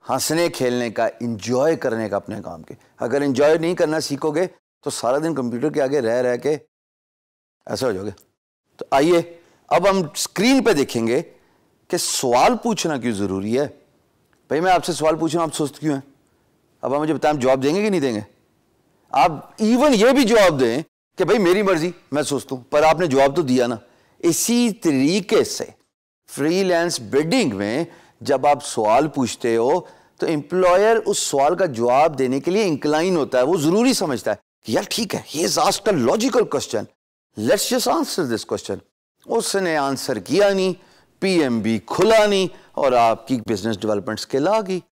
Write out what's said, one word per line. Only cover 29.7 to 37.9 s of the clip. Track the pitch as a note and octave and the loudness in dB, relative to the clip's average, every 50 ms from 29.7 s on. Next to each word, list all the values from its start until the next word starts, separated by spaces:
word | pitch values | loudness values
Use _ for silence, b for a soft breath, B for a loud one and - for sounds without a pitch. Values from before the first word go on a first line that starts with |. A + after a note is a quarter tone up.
| D#3 F3+ E3 B B B B B B B | 2 0 -2 B B B B B B B
तो | - | -4
एम्प्लॉयर | D#3 E3 D3 C#3 - F3 F#3 F#3 F3 F3 F#3 G#3 A3 A#3 | -4 -4 -4 -6 -4 -2 2 2 4 4 4 4 4 2
उस | A3+ G#3 - G#3 - - - | 2 0 -2 -4 -2 -4 -2
सवाल | - C#3 C3+ D3+ F3+ | 0 0 2 2 2
का | F3 F#3+ | 0 -2
जवाब | E3+ B2+ A2 A#2 A#2+ B2 C3+ D3+ E3 D3+ | -2 -2 -2 0 2 4 4 4 2 2
देने | C3 C3+ B2 C3 C#3 | 0 -2 -2 -2 -2
के | C3+ E3+ | -2 -2
लिए | F3+ G#3+ A3+ | 0 0 0
इंक्लाइन | F#3 D#3 C3+ - D3+ D3+ D3+ E3 F#3+ F#3 | 0 -2 -2 -2 -2 0 0 0 0 0
होता | E3 C3 A2 - | 0 -2 0 2
है, | B2+ B2 | 0 2
वो | C#3 F3+ | 2 0
ज़रूरी | F#3 C#3 D#3 F3 G#3+ A#3+ C4+ A#3+ | 0 0 2 2 2 2 2 2
समझता | - G3 D#3+ C3 G#2+ - A2+ | 0 -2 -4 -4 -4 -4 -4
है | G#2 - _ _ _ _ _ | -4 -6 _ _ _ _ _
कि | - A2 | -4 -2
यार, | E3+ G#3+ - | -2 -2 -4
ठीक | - - A#3+ F#3 - | -6 -6 -6 -6 -6
है, | A2 G#2+ | -8 -8
he | - - | -10 -6
has | - E3+ G#3 D3 | -4 -4 -2 0
asked | E3 D3+ G3 F#3+ - - | 0 0 0 0 0 -2
a | A3 G3+ D#3 A#2 | 0 0 2 2
logical | A#2 D3 A3+ A3 C4 - A#4+ | 2 0 0 0 0 2 0
question, | G3+ - - C3+ - - - A2 - - _ _ _ _ _ _ _ _ _ - | 0 0 -2 -6 -6 -4 -6 -8 -8 -8 _ _ _ _ _ _ _ _ _ -6
let's | G#2+ B2 F3+ - - - A#3+ | 0 0 0 0 0 -2 -2
just | B3+ - | -2 0
answer | B3 | 0